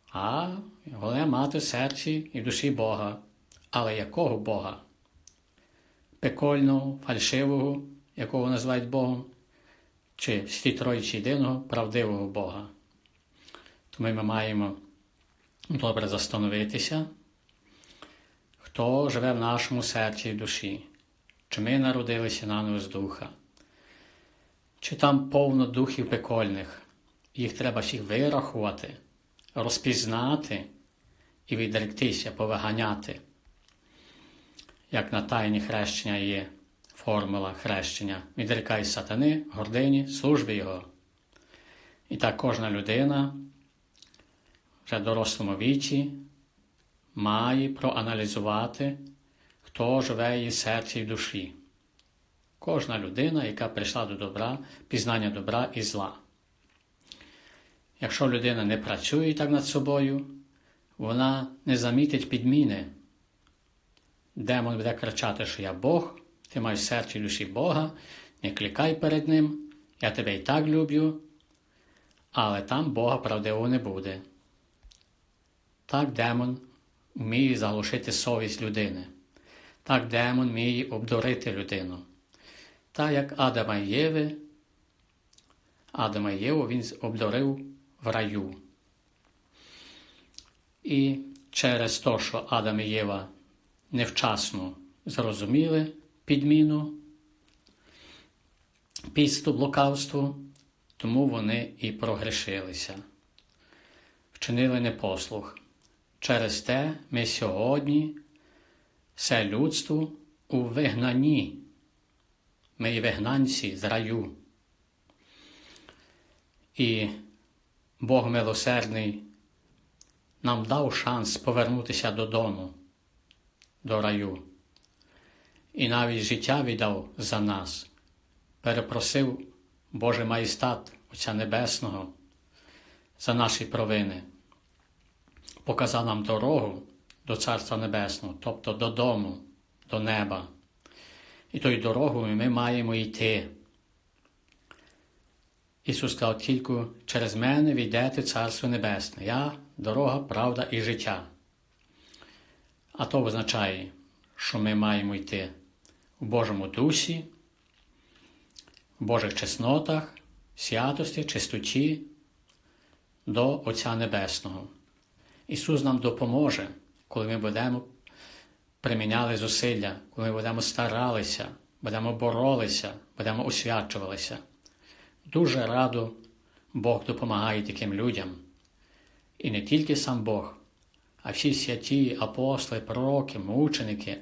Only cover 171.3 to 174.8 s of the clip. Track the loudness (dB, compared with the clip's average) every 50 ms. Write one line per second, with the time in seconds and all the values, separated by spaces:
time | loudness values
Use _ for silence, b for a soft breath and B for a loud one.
171.3 | -4 -4 -6 -8 -12 -16 -20 _ _ _ -8 -4 -4 -2 -2 -2 -2 0 0 0
172.3 | 2 4 4 4 4 4 2 0 0 -2 -2 -4 -8 -12 -18 -14 _ -4 -2 -2
173.3 | 0 0 0 -2 -2 -2 0 0 0 0 -2 -2 -6 -6 -6 -6 -6 -6 -6 -8
174.3 | -8 -10 -14 -16 _ _ b b b b